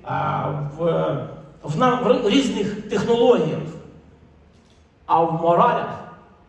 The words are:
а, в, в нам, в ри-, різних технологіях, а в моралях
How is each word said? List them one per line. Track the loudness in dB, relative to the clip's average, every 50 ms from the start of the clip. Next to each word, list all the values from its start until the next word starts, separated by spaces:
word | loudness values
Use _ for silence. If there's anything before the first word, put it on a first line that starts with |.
а, | -10 -6 -6 -4 -2 -2 -2 -2 -4 -4
в, | -4 -6 -6 -8 -6 -2 -2 0 0 0 0 -2 -2 -4 -6 -10 -12 -16 -18 -20 -20 -12
в | -10 -6 -2 0
нам, | 2 2 2 2 2
в |
ри-, | 2 2 2 2 2
різних | 2 2 2 0 -2 -2 -4 -4 -6 -8 -6 -4
технологіях, | -4 -2 0 2 2 4 6 6 6 4 2 -2 -4 -6 -8 -10 -12 -14 -18 -20 -20 -20 -20 -20 -20 -20 -20 -20 _ _ _ _ _ _ _ _ _ _ _ _ _ _ _
а | 0 2 2 2
в | 2 0 0
моралях | 2 2 4 4 4 4 2 0 -4 -6 -10 -12 -14 -16 -20 -20 -20 -20 -20 _ _